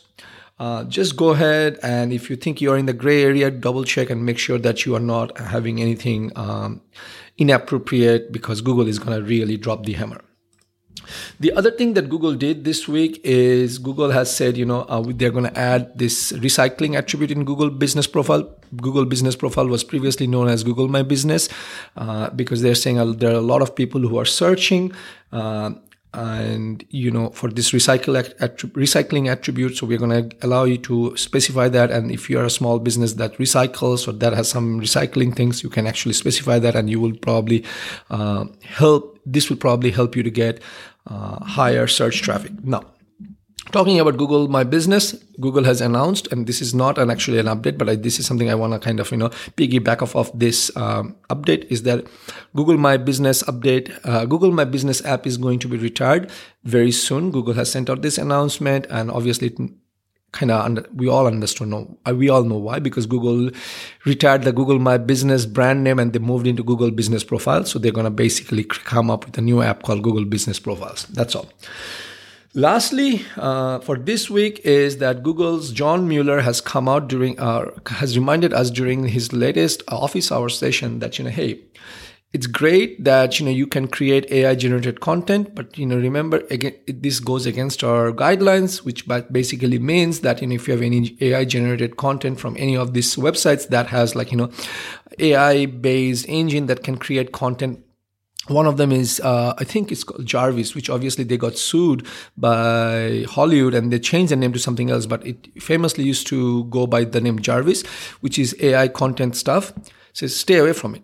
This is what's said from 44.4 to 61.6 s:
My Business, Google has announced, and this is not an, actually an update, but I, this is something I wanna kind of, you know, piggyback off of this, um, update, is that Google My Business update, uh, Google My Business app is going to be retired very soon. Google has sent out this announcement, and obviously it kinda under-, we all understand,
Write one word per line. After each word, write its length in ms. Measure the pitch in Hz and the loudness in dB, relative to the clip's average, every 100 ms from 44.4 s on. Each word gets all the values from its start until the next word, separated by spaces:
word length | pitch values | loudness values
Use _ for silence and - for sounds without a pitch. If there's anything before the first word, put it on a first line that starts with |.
| 143 | 2
My 160 | 135 | 2
Business, 520 | 127 160 165 202 196 - _ - | 2 2 4 2 2 -4 _ -6
Google 280 | 131 135 131 | -2 2 4
has 160 | 123 | 4
announced, 500 | 120 120 156 196 - | 2 2 2 0 -4
and 160 | 123 117 | -6 -4
this 140 | 120 | -4
is 120 | 127 | -2
not 240 | 123 131 143 | 0 0 2
an, 140 | 120 | 0
actually 280 | 107 - 113 | 0 0 2
an 80 | 110 | 2
update, 300 | 110 113 143 | 0 -2 -2
but 120 | 107 | 0
I, 60 | 107 | 0
this 220 | 113 - | 0 -2
is 60 | - | -2
something 240 | 123 113 | 0 0
I 60 | 113 | 0
wanna 240 | 113 110 | 0 -2
kind 220 | 120 110 | -2 -2
of, 100 | 101 | -2
you 60 | 120 | -2
know, 120 | 113 - - - | -2 -4 -8 0
piggyback 440 | 135 127 117 120 | 2 2 2 0
off 140 | 120 - | 0 0
of 160 | 123 | -2
this, 380 | 117 120 113 - - | 0 0 2 -2 -4
um, 400 | 110 110 107 - - | -4 -2 -4 -10 -8
update, 360 | 139 147 - - | -4 0 0 0
is 140 | 120 | -2
that 220 | 120 120 - - - - - 143 | 0 0 -2 -16 -18 -18 -8 0
Google 220 | 151 156 | 4 6
My 180 | 143 135 | 6 4
Business 480 | 123 135 139 127 | 2 2 2 2
update, 480 | - 123 135 127 127 - - | 0 -2 2 2 0 -8 -2
uh, 180 | 117 | 0
Google 300 | 120 165 185 | 2 2 4
My 100 | 165 | 4
Business 400 | 135 135 139 131 | 2 0 0 -2
app 240 | 147 127 135 | -2 -4 -2
is 80 | 123 | -2
going 240 | 127 123 | 0 0
to 80 | 123 | -2
be 80 | 123 | -4
retired 540 | 117 - 131 160 190 - - _ | -4 -2 2 2 0 -12 -20 _
very 280 | 123 120 120 | 0 4 4
soon. 400 | 117 - 139 180 | 2 -2 -2 -2
Google 240 | 139 117 117 | -2 -2 -2
has 140 | 120 | -2
sent 200 | 131 127 | -2 -4
out 120 | 131 | -4
this 160 | 151 147 | -4 -2
announcement, 720 | 143 143 143 - 143 139 135 | 0 0 0 0 0 0 -2
and 220 | 113 113 | -6 -4
obviously 360 | 120 120 117 123 | -2 -2 -2 -4
it 100 | - 123 - _ _ _ _ _ | -4 -8 -10 _ _ _ _ _
kinda 260 | - 127 110 | -2 2 2
under-, 260 | 113 113 - | 0 -4 -6
we 140 | 185 123 | -4 0
all 200 | 123 131 | 2 2
understand, 420 | 110 104 - | 0 -4 -4